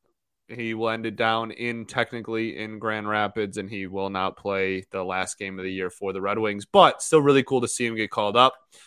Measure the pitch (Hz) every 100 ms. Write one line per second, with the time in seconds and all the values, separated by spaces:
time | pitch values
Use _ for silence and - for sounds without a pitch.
0 | _ _ _ _ - 113 113 110 113 113
1 | 113 101 113 113 113 - 120 117 110 127
2 | 117 120 110 113 113 71 107 107 110 107
3 | 104 107 104 110 101 104 98 104 95 95
4 | 98 95 92 - 101 98 95 95 92 95
5 | 92 92 92 - 98 95 95 95 92 -
6 | 98 95 98 107 107 101 - 196 156 -
7 | - 160 143 139 123 131 117 - 120 110
8 | 107 - 104 113 131 - _ -